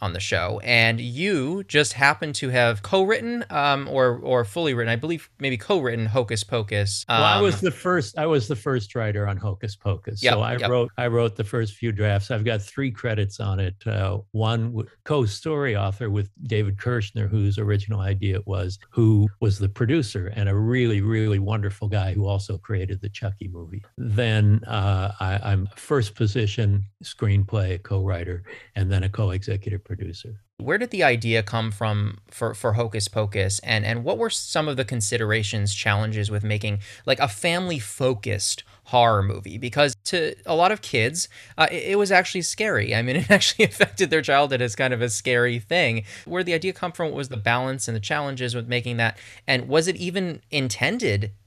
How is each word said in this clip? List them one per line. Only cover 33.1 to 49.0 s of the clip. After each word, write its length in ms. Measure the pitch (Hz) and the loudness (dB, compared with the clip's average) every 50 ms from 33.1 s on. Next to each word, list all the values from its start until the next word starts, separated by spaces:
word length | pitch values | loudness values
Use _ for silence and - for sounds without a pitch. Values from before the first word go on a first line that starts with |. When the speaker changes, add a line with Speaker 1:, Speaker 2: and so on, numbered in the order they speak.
| - 113 107 101 101 98 95 95 98 - - | -2 -2 -2 0 0 0 0 0 -2 -2 -2
Speaker 1:
And, 200 | 127 110 110 104 | 0 0 0 0
and 200 | 107 117 120 120 | 0 -2 -2 -2
what 120 | 165 202 | -2 -2
were 140 | 226 233 220 | 0 -2 -2
some 380 | - - - - - 160 156 151 | -2 -4 -6 -2 -2 0 0 0
of 80 | 139 | 0
the 80 | 131 123 | -2 -2
considerations, 920 | - 131 117 104 - 123 113 110 104 107 113 107 101 117 107 101 101 101 | -2 -2 -2 -2 0 0 0 0 2 2 0 0 0 0 0 0 0 -2
challenges 560 | - - 110 101 104 110 110 107 107 101 107 | 0 0 0 2 2 0 0 -2 -2 -2 -2
with 140 | 104 104 104 | -2 -2 -2
making, 340 | 107 107 107 110 104 101 101 - - - - - | -2 -2 -2 -2 -2 -4 -4 -6 -8 -16 -6 -2
like, 140 | - 131 - | 0 0 2
a 80 | 143 | 0
family-focused 1400 | 135 - - - 170 170 180 185 180 165 131 101 - - - 135 131 127 101 - 107 101 98 - - - - - _ - _ _ | -2 -2 -2 -2 0 0 0 0 -2 -4 -6 -6 -8 -4 0 0 0 0 0 -2 -4 -4 -2 -2 -4 -4 -6 -10 _ -20 _ _
horror 380 | - - 120 117 117 110 101 98 | 2 4 6 6 6 6 4 2
movie? 340 | 98 98 98 98 - 85 110 | 0 -2 -4 -8 -10 -10 -8
Because 380 | 127 120 - 143 147 139 117 - - | -8 -2 2 2 2 2 2 -2 -6
to 300 | - 190 175 156 151 - - - | -4 -2 0 0 -2 -4 -6 -4
a 80 | - 165 | 0 2
lot 160 | 165 175 190 | 4 4 4
of 100 | 214 208 | 2 0
kids, 480 | - - - 117 110 131 160 180 - - - - - - - - | -4 -2 0 2 2 2 0 -2 -6 -8 -10 -18 -20 -6 0 0
uh, 80 | 156 - | 2 2
it, 220 | 180 165 - - | 0 -2 -2 0
it 60 | 196 208 | 2 2
was 140 | 208 185 | 4 4
actually 300 | 196 180 180 - - 180 | 4 4 4 2 -2 -4
scary. 520 | - - - - 214 214 165 107 107 120 110 | -4 -4 -4 -2 -2 0 0 0 0 0 0
I 80 | 113 | 0
mean, 140 | 120 127 131 | 0 0 0
<laughs> 60 | - | 0
it 80 | 123 - | 4 4
actually 340 | 208 180 - - - - 214 | 4 4 4 2 2 4 2
affected 460 | - - - 202 - - - 190 143 | 2 2 2 0 0 0 0 0 2
their 120 | 160 156 | 2 2
childhood 400 | 139 - 139 143 147 135 135 120 | 2 4 4 4 4 4 2 0
as 140 | 123 117 - | 0 0 0
kind 180 | - 135 127 127 | 0 -2 0 0
of 80 | 110 | 0
a 60 | 123 120 | -2 -2
scary 500 | - - - 131 123 120 120 123 120 117 | -2 -2 0 2 2 2 2 2 0 -2
thing. 460 | 104 - 165 180 160 120 113 113 104 - - - - | -4 -2 0 2 2 2 0 -2 -4 -8 -14 -16 -10
Where 140 | - 170 185 | -6 -4 -4
did 60 | 180 | -2
the 80 | 180 165 | 0 -2
idea 180 | 160 165 190 | -2 -2 -4
come 200 | 175 - 185 175 | -6 -4 -6 -6
from? 160 | - - 170 151 | -4 -4 -4 -4
What 80 | 139 | -4
was 120 | 139 135 127 | -6 -8 -8
the 80 | 131 | -6
balance 520 | 110 101 117 120 123 131 131 131 135 - - | -2 0 2 2 2 0 -2 -4 -4 -6 -6
and 80 | 113 | -4
the 40 | 107 | -4
challenges 540 | 101 - 156 151 143 139 135 123 127 120 120 | -4 -4 -4 -2 -4 -4 -4 -4 -6 -4 -4
with 140 | 120 113 120 | -6 -4 -2
making 300 | 123 123 117 123 120 | -2 -2 -2 -2 -2
that? 200 | 117 | 0